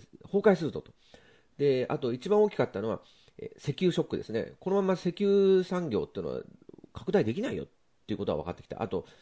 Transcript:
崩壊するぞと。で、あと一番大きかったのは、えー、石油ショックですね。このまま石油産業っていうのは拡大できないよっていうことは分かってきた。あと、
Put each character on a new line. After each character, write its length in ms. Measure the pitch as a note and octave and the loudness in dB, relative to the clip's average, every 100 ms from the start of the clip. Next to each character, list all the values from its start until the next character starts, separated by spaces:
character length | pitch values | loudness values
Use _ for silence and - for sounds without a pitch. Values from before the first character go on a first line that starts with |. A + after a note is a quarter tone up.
| - - | -12 -20
崩 160 | - G3 | -4 2
壊 160 | G#3+ F#3 | 4 4
す 80 | |
る 80 | D3+ | 2
ぞ 100 | - | -6
と。 100 | - _ _ - _ _ _ - | -10 _ _ -20 _ _ _ 0
で、 280 | C#3+ B2+ B2 | 2 2 0
あ 80 | D3 | -2
と 140 | A#2+ | -2
一 160 | B2+ F3 | -4 2
番 120 | G#3 | 4
大 80 | G#3 | 4
き 60 | - | 2
か 80 | |
っ 80 | B2 | -2
た 100 | G2 | -2
の 80 | A2 | -4
は、 120 | F#2 - _ _ - | -4 -8 _ _ -16
え 140 | - - | -16 -10
ー、 20 | |
石 160 | - C3+ | -8 0
油 140 | F3+ | 0
シ 80 | E3 | 0
ョ 40 | |
ッ 40 | D3+ | -2
ク 80 | - | -4
で 60 | |
す 80 | - | -4
ね。 220 | A2+ - - | -6 -6 -8
こ 100 | F#3 | -2
の 60 | G3 | 0
ま 40 | |
ま 120 | F#3+ F3+ | 2 0
石 180 | F3+ - | -2 0
油 440 | G3+ G3+ G3 F#3+ | 2 4 6 4
産 260 | F#3 F3+ E3+ | 2 -2 -2
業 160 | G2 C#2+ | -2 -2
っ 40 | |
て 80 | G2+ | -6
い 40 | |
う 20 | D#2 | -6
の 60 | |
は 80 | B1+ - - - - - | -8 -10 -18 -20 -20 -20
拡 180 | - - | -12 0
大 120 | F#3+ | 2
で 100 | A2 | 2
き 80 | C#3 | -2
な 100 | B3+ | -4
い 60 | - | -6
よ 80 | - | -8
っ 20 | _ _ _ - | _ _ _ -8
て 60 | |
い 20 | G#2+ | -4
う 20 | |
こ 80 | G2+ | -2
と 60 | |
は 80 | D#2 | -4
分 60 | D#2 | -4
か 60 | |
っ 40 | E2 | -10
て 80 | |
き 40 | - | -12
た。 140 | - | -8
あ 60 | G#2+ | -4
と、 180 | F2+ - - | -4 -6 -16